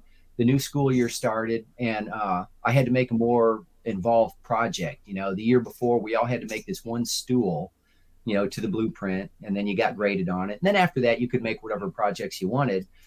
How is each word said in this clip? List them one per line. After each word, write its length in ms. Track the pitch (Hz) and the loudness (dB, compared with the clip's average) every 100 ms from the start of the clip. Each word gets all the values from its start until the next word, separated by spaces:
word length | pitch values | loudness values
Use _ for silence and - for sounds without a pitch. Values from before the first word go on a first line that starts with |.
| - - - - | -18 -20 -16 0
the 60 | 120 | 2
new 140 | 135 | 2
school 320 | - 143 135 | 0 0 2
year 200 | 127 120 | 2 0
started, 560 | - 120 110 113 113 110 - | 0 -2 -2 -2 -4 -6 -6
and, 300 | 120 107 104 | -4 -2 -4
uh, 380 | 110 101 90 95 - 117 | -4 -2 -2 -4 -6 2
I 80 | |
had 140 | 127 120 | 2 4
to 40 | |
make 200 | 127 127 | 2 2
a 40 | 117 | 2
more 500 | 117 120 113 110 - _ 113 | 2 4 4 2 -4 _ -8
involved 580 | 98 113 117 113 - | -4 2 4 4 0
project. 600 | - 113 113 90 80 - - | -4 -2 -2 -4 -6 -8 -12
You 100 | 95 | -6
know, 200 | 98 95 | -4 -2
the 80 | |
year 180 | 113 127 | 4 4
before, 400 | 117 - 120 120 | 4 -4 2 2
we 140 | 107 113 | 2 0
all 100 | 120 | 0
had 160 | 120 | -2
to 60 | 107 | -4
make 160 | 110 - | -8 -6
this 200 | 95 113 | -10 -6
one 200 | 120 117 | -4 -2
stool, 680 | - - 127 101 80 85 _ _ _ _ _ - | -4 0 2 2 0 -6 _ _ _ _ _ -2
you 100 | 101 | 0
know, 120 | 101 | 0
to 140 | - | -2
the 80 | 107 | -4
blueprint, 640 | 110 113 - 98 95 101 - | -2 -2 -4 -4 -4 -6 -12
and 120 | 107 101 | -6 -4
then 120 | 104 | -2
you 100 | 98 | 0
got 200 | 107 95 | 0 0
graded 340 | 101 98 90 | 0 0 0
on 180 | 90 95 | -2 -4
it. 40 | 104 | -2
And 80 | |
then 140 | 190 202 | 0 4
after 240 | 175 - | 2 2
that, 180 | 120 117 | 2 2
you 80 | 123 | 0
could 140 | 120 | -2
make 200 | 113 107 | -2 -6
whatever 280 | 110 104 95 | -6 -6 -6
projects 500 | - 104 92 98 - | -2 -2 -2 -8 -6
you 80 | 92 | -4
wanted. 400 | 123 135 95 95 - | 0 0 0 -4 -16